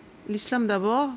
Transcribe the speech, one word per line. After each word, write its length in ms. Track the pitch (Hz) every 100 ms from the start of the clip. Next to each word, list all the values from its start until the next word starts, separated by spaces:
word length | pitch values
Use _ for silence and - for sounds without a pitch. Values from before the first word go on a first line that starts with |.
| - - -
L'islam 380 | 208 - 254 220
d'abord, 420 | 202 202 247 285